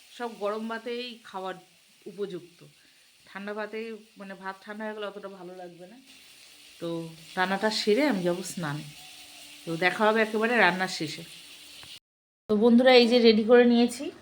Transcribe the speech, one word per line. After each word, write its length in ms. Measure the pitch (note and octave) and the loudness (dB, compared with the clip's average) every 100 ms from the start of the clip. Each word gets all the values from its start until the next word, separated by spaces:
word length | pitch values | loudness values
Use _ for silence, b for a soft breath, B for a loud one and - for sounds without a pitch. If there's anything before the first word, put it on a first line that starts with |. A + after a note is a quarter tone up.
| _ - | _ -12
সব 120 | A#3+ G3 | -12 -6
গরম 240 | G3+ A3 A3+ | -6 -6 -8
ভাতেই 520 | A3+ A#3+ A#3+ B3 A3+ | -10 -10 -10 -10 -14
খাওয়ার 320 | - F#3+ F#3 F3+ - _ _ _ A3 | -16 -12 -10 -12 -18 _ _ _ -20
উপযুক্ত, 580 | F#3 F#3+ F3 - _ D3 _ b b b b _ | -12 -10 -10 -16 _ -20 _ b b b b _
ঠান্ডা 260 | F#3+ G3+ | -16 -12
ভাতে, 260 | G#3+ G#3+ A3 A3+ G#3+ G#3+ G3 | -10 -10 -10 -12 -14 -20 -20
মানে, 160 | G3 | -18
ভাত 220 | F#3 F#3+ F#3+ G#3+ | -14 -12 -14 -14
ঠান্ডা 200 | G#3 G#3+ | -10 -10
হয়ে 100 | G#3+ | -8
গেলে 100 | G#3 | -10
অতটা 220 | G3+ G3 | -12 -16
ভালো 280 | F#3+ F3 F3+ | -16 -16 -16
লাগবে 320 | F3+ E3 F3+ | -18 -18 -20
না। 100 | B3 C4+ - - - - - - - | -20 -20 -20 -20 -20 -20 -20 -20 -12
তো 300 | E3+ E3 E3 D#3+ - F#3+ | -8 -8 -10 -16 -10 -4
রান্নাটা 340 | F#3 G3 G#3+ | -2 0 -2
সেরে 340 | G#3+ A3 G#3+ D4 | -2 0 2 2
আমি 160 | G3+ | 0
যাবো 200 | F3 F3 | -2 -4
স্নানে, 400 | F#3+ - D#3 D3 D3+ - - - - - - - - | -6 -8 -8 -8 -10 -18 -20 -20 -20 -20 -20 -16 -10
তো 100 | E3 | -2
দেখা 320 | F3+ F#3 G#3+ | -2 2 2
হবে 140 | A3 | 2
একেবারে 360 | A3 A3 A3+ A#3+ | 0 -2 0 2
রান্নার 300 | F3+ F#3 F#3 | 2 2 -6
শেষে। 360 | - D3+ - E3+ - - - - - - - _ _ _ _ - | -6 -8 -10 -16 -20 -20 -20 -20 -20 -20 -20 _ _ _ _ -4
তো 80 | G#3 | 2
বন্ধুরা, 360 | A#3+ A#3 B3+ | 6 6 8
এই 140 | B3 A#3 | 8 8
যে 100 | B3 | 6
রেডি 240 | A#3 G#3+ | 6 6
করে 220 | A3 A#3+ A#3+ | 6 6 8
নিয়েছি 460 | A#3+ A#3+ - D#4 - | 4 2 -2 -12 -12